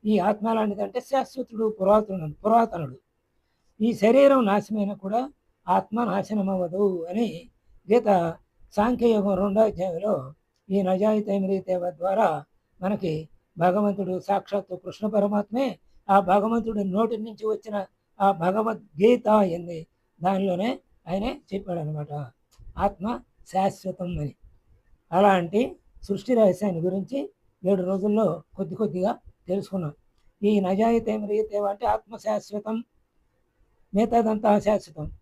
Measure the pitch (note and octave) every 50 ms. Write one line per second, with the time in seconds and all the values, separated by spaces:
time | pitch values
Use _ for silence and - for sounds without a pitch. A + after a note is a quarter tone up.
0 | - G#3+ G#3+ G#3+ G3 G3+ G#3+ G#3+ G3+ A3+ A3+ A3 G#3+ G#3+ G3+ G3 G3+ G3 - B3
1 | B3 - C#4 C4+ B3+ - - C4 B3 _ A#3 G#3+ A3+ G#3+ G#3+ A3 F#3 F#3+ G#3 G#3+
2 | G#3+ G#3 F#3+ F#3 D#3 D#3 D3 - - G#3 A3+ A#3 A3+ A3+ G#3 E3+ D#3 C3 B2+ -
3 | _ _ _ _ _ _ _ _ _ _ _ _ _ _ _ _ G#3+ A#3 A3 -
4 | G3 A3 A#3 C4+ C#4 C#4 C4+ C4+ A#3+ G3+ G3 G#3 G#3 - A3 G#3+ G3+ G3 G#3 -
5 | F#3+ G3 G#3 A#3 C4 D4 _ _ _ _ _ _ _ F3 F#3 G3 F#3+ - G#3 A3+
6 | A#3+ G#3+ F3+ G3 F#3+ - G#3+ G#3+ F#3+ F#3+ G3 F#3 F3+ E3+ E3+ F#3+ G#3 G3 F#3 F3
7 | E3 E3+ F#3 G#3+ A#3+ G3+ - E3 - - _ _ _ _ _ - _ - G#3 A#3+
8 | A3 G#3+ G3+ F3+ E3+ E3 E3 - _ _ _ _ - _ - - G#3 A#3+ B3+ -
9 | A3+ A#3 A3 G#3+ F#3+ G3+ G3 F#3 G3 G3+ G3 G#3+ A3 G#3+ G3+ E3 F3+ F#3+ E3+ E3
10 | G3 G#3+ G3+ D3+ C3 C3+ D3+ _ _ _ _ _ _ - F#3+ G3+ G3 F#3 F#3+ F3+
11 | G3+ G#3+ G#3+ G#3+ G#3 G#3 G3 G3 F#3+ F#3+ G3 F#3+ F#3+ F#3 F#3 F3+ F3 F3+ E3+ D3+
12 | E3+ F#3+ F#3+ G#3+ A3+ F#3 D#3+ C#3+ D3 _ _ _ _ _ _ _ F3+ F#3+ G#3 G#3
13 | G3 E3+ D#3 D#3+ D#3+ - - _ _ _ _ E3 E3 F3+ F3+ G#3 G#3 G#3 G3 G3+
14 | G3 F3 F#3 F3+ - - G3+ G3 G3 - G3 G3+ F#3+ _ F#3 F3 _ F#3 E3+ -
15 | G#3 G#3+ G#3+ G#3 G3 G3+ G#3 G#3 G#3 _ G#3 B3 C#4 B3 F#3 _ _ _ _ -
16 | _ - G3 G3 F#3+ F3 F#3 G#3 G3 A3+ A#3 A#3 A3 A3+ A3 G#3 G3+ F#3+ F3+ G3+
17 | A3+ A3 A#3 G#3+ G#3+ A#3 G#3+ - G#3+ A3 G#3+ - _ A3 G#3 G3+ F#3+ - _ _
18 | _ _ _ - G3+ G3 G3 D#3+ E3 F3+ F#3+ A3 A3 A3+ A3 - - _ _ C#3+
19 | F#3+ A3+ B3 A#3+ A#3+ G#3+ G#3+ G#3+ G3+ F#3 E3 F3 E3+ E3+ E3+ D#3+ E3 _ _ _
20 | _ _ _ _ D#3+ F3+ G3 F#3+ G3 G3 F3+ F3 G3 A#3+ C4+ - _ _ _ _
21 | _ E3 F3 G3 G#3 B3 C#4+ D4 _ _ G3 G3 G3 F#3+ F3 E3+ D#3 D3 D#3 D3+
22 | D3 C#3+ D3 D3 C#3+ A#2+ _ _ _ _ _ _ - - - - F#3+ G3+ G3+ _
23 | F3 A3 A#3+ B3+ - _ _ _ - - - F#3+ F#3+ G3 G3+ - - F#3+ F#3 -
24 | F#3 F3+ F3 D#3 D3 C#3+ - _ _ - _ _ _ _ _ _ _ _ _ _
25 | _ _ E3 F3+ G3+ G#3 G3 F3+ F3 E3 F#3+ G#3+ B3+ F#4 F#4 _ _ _ _ -
26 | - - G3+ G3 - A#3+ B3+ A3+ A3 F#3+ F3+ F3 G#3 G3+ F3 E3 D#3+ F3+ F#3 G3
27 | F#3+ - B3+ C#4 E4+ G4+ _ _ _ _ _ _ - F3+ G3 F#3 F3+ F3+ F#3+ G3
28 | F#3 G#3+ G#3 G#3+ A3 F3+ D#3+ D#3+ - _ _ - G3 D#3+ F#3+ - A3 G#3 - F3+
29 | F3+ G#3 B3 - _ - _ _ _ - F3+ G3 F#3 - F#3+ F#3+ E3+ D3 - _
30 | _ _ _ _ _ _ _ _ G#3 G3+ G#3+ G3+ F#3+ F3+ F#3+ F#3+ A3 A3+ A#3 A#3
31 | A3+ A3 G#3+ G#3+ G#3 G3+ G#3 G#3+ G#3+ - G3+ G#3 G#3 G3 G3+ G#3 B3 G#3+ G#3+ A3
32 | _ G3 A#3 G#3 - G#3+ G#3+ G#3 G#3 - G#3 G#3 G#3 G#3+ A3 A3+ A#3+ _ _ _
33 | _ _ _ _ _ _ _ _ _ _ _ _ _ _ _ _ _ _ - G3
34 | A3+ A3 A#3 A#3 A3+ A3 G#3+ G#3+ A3 A3 G#3 G#3 - G3+ G#3+ G3 - - - D#3+
35 | D3+ - - -